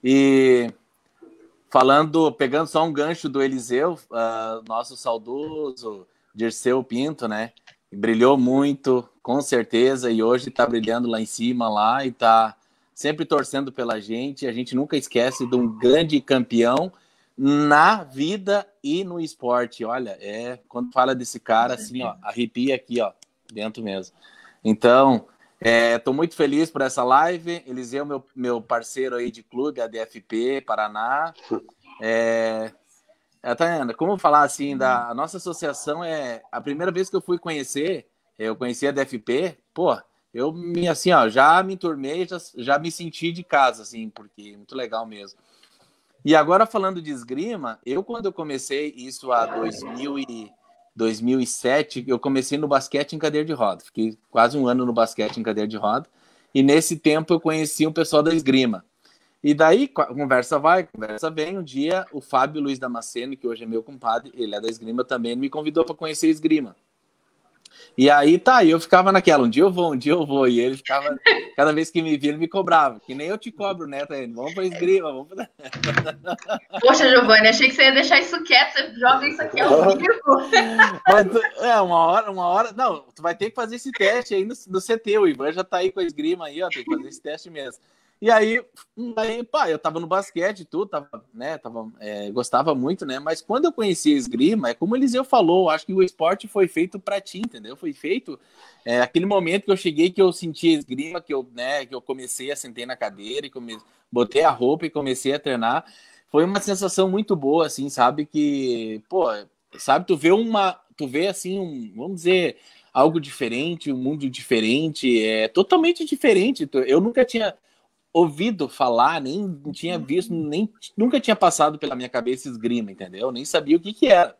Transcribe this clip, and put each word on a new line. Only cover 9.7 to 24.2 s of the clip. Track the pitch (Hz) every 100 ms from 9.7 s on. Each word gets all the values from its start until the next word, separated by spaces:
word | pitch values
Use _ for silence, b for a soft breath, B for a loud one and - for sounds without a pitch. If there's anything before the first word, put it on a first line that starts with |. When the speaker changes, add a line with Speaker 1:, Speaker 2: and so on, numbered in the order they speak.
| 117 127 135 123
Speaker 1:
e | 113
hoje | 113 127 127
tá | - 147
brilhando | 120 110 117 120
lá | 113
em | 110
cima, | - 117 123 113
lá, | 107 107 131
e | 135
tá | 117 117 113 110 - _ _ _
sempre | - - 156 151
torcendo | 151 127 139 139
pela | 131 120 110
gente. | 101 113 135 135 135
A |
gente | 113 123 131
nunca | 147 147
esquece | - 123 123 131 120
de | 123
um | 117
grande | 110 123 143 160 147
campeão | - 131 120 117 117 135 185 _ _ _ _ -
na | 135 147 147 147 170 214
vida | 156 131 156 202 190 202 190 _
e | 139 165
no | 190 175
esporte. | 160 - 123 123 120 -
Olha, | 113 127 117 95
é, | 101 107 120 123 _
quando | 120 123
fala | 127 127
desse | 131 123 123
cara, | - 113 123
assim, | 123 107 123
ó, | 120 98
arrepia | 107 107 120 120 131 131
aqui, | _ 117
ó, | 104 _ _ _ _
dentro | 107 110 107
mesmo. | 107 98 92 _